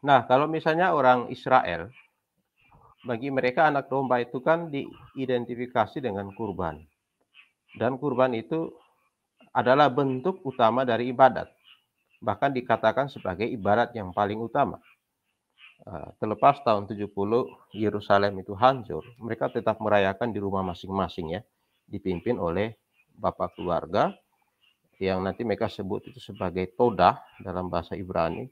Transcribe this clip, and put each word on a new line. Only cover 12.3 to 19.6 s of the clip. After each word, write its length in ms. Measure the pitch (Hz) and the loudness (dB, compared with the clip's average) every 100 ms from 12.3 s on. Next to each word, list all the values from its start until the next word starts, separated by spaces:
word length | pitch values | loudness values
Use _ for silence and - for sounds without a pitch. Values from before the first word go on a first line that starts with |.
| 104 143 | 0 0
dikatakan 560 | 131 120 113 110 110 139 | 0 0 2 2 2 -2
sebagai 400 | - 98 87 107 | -4 -6 -4 -4
ibadat 480 | - 95 107 120 120 | -2 2 2 2 -2
yang 160 | 92 | -6
paling 240 | 87 101 107 | -2 0 -2
utama. 400 | 117 143 123 78 _ _ _ _ _ _ _ _ - _ - | -4 0 0 -2 _ _ _ _ _ _ _ _ -20 _ -16
Eh, 220 | 90 - - | -14 -16 -8
terlepas 400 | 110 104 139 139 | -6 4 4 4
tahun 280 | - 107 101 | 2 0 0
tujuh 160 | 104 101 | -6 -8
puluh 400 | - 101 117 - - _ | -4 0 0 -2 -10 _
Yerusalem 640 | 98 107 101 101 101 101 98 | -4 -4 -4 2 4 4 -2
itu 120 | 92 | -10
hancur, 520 | 101 123 135 110 78 - - | 2 2 2 -4 -10 -10 -14
mereka 320 | 110 113 139 | -10 -6 -4
tetap 320 | 123 | -2